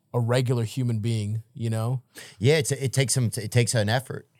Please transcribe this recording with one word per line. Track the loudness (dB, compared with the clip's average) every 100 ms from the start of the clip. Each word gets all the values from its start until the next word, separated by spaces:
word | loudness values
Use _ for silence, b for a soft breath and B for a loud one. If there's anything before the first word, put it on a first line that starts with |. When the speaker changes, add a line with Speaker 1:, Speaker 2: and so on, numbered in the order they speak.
| _
Speaker 1:
a | -2
regular | 2 2 2 0
human | -2 -2 -2 -2
being, | -2 -2 -2 -6 -8
you | -6 -4
know? | -2 -2 -4 -8 B B B
Speaker 2:
Yeah, | 4 4
it's, | 2
it | -2 -2
takes | 0 0
some, | 2 0
it | -2 0
takes | 2 4
an | 2 2
effort. | 0 -2 -10 -14 _